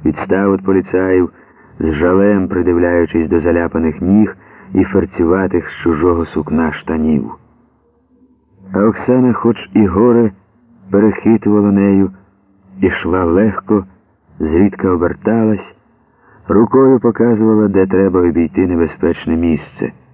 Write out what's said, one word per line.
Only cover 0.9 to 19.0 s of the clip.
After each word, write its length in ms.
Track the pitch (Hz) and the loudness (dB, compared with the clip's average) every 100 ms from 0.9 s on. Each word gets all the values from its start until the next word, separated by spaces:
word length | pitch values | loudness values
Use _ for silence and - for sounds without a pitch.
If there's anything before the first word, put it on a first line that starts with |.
| 92 95 92 90 - _ _ - - | -4 0 0 0 -6 _ _ -20 -6
з 120 | 80 | -6
жалем 560 | 76 87 95 101 101 92 | -2 0 2 2 0 -2
придивляючись 800 | 90 87 87 87 87 82 82 80 | -2 0 0 0 0 0 -2 0
до 120 | 85 | 0
заляпаних 600 | 82 85 85 82 80 - | 0 0 -2 -2 -4 -4
ніг 360 | 90 104 98 - - - - | 0 2 2 -4 -20 -20 -6
і 100 | 92 | -2
ферцюватих 880 | 95 98 - - 85 95 95 92 - | 0 0 -2 -2 0 0 0 -4 -6
з 120 | - | -6
чужого 440 | 85 78 90 85 80 | -4 0 0 0 -4
сукна 460 | 80 76 78 80 | -6 -4 -2 -2
штанів. 580 | 76 - 80 78 73 57 - _ _ _ _ _ _ _ _ _ _ _ _ 95 | -6 -6 -4 -2 -2 -4 -14 _ _ _ _ _ _ _ _ _ _ _ _ -8
А 120 | 95 | 0
Оксана, 480 | 107 104 - 127 127 | 0 0 0 2 2
хоч 240 | 110 117 110 - | 0 -2 -2 -2
і 120 | - 101 | 0 2
горе 440 | 87 120 117 113 98 _ _ _ _ 95 | 2 2 4 0 -4 _ _ _ _ -2
перехитувало 840 | 98 107 - 107 110 104 104 101 | 2 2 2 0 2 2 2 2
нею, 380 | 101 101 98 95 - _ _ _ _ _ - | 2 2 2 0 -4 _ _ _ _ _ -4
ішла 440 | 92 - 85 92 | -2 -2 -4 -2
легко, 600 | 85 87 110 95 - 104 95 _ _ _ _ - | 0 2 0 -2 -2 -2 -2 _ _ _ _ -8
зрідка 520 | 78 82 101 95 95 | -2 0 0 -2 -2
оберталась, 840 | 90 85 - 107 113 107 101 - _ _ _ _ _ _ - - | 0 -2 -2 -2 0 0 -2 -8 _ _ _ _ _ _ -20 -2
рукою 520 | 98 113 127 135 127 | 0 2 4 4 4
показувала, 680 | 120 107 117 110 110 107 104 | 0 0 0 2 2 2 2
де 180 | 95 95 | 0 0
треба 340 | 95 95 90 | 2 2 2
обійти 460 | 87 82 82 - 92 | 0 0 -2 -2 -2
небезпечне 680 | 87 80 - | 0 -2 -2